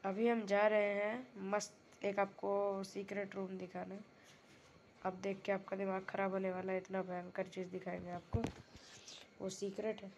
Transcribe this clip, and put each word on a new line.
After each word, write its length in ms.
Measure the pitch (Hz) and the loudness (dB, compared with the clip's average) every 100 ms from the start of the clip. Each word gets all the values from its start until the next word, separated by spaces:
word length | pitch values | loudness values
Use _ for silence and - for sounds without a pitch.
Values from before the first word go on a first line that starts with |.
अभी 240 | 196 190 233 | -2 2 4
हम 180 | 233 202 | 4 4
जा 200 | 202 214 | 6 8
रहे 260 | 214 208 | 8 4
हैं 560 | 202 208 240 262 202 190 | 2 0 -2 -8 -8 0
मस्त 540 | 208 202 - - - 202 | 0 0 -12 -20 -4 0
एक 140 | 202 | 2
आपको 640 | 196 - 196 202 202 196 | 0 0 0 2 2 0
secret 520 | 190 196 196 202 196 196 | -4 -6 -4 -4 -4 -4
room 220 | 185 190 | -6 -6
दिखाने। 420 | 180 180 185 196 - - - - - - - - - - 190 | -6 -8 -8 -10 -14 -20 -20 -20 -20 -20 -20 -20 -20 -4 -4
अब 140 | 185 | -2
देख 180 | 196 196 - | -2 -2 0
के 60 | |
आपका 260 | 196 190 196 | 0 0 -2
दिमाग 280 | 196 190 190 | 0 0 -2
ख़राब 260 | 196 196 | 2 2
होने 200 | 190 190 | 2 0
वाला 200 | 185 185 | 0 0
है, 60 | 185 | 0
इतना 240 | 185 190 | 0 -2
भयंकर 460 | 180 180 180 185 185 | 0 -4 -4 -4 -4
चीज़ 200 | 185 180 | -4 -6
दिखाएंगे 440 | 180 175 180 175 | -4 -4 -4 -4
आपको, 300 | 175 - 226 226 - - - - - - - - - | -8 -2 0 0 -4 -18 -20 -18 -18 -16 -16 -18 -8
वो 80 | 196 | -6
secret 520 | 190 202 196 214 208 | -4 -4 -2 -4 -4
है। 80 | 190 | -10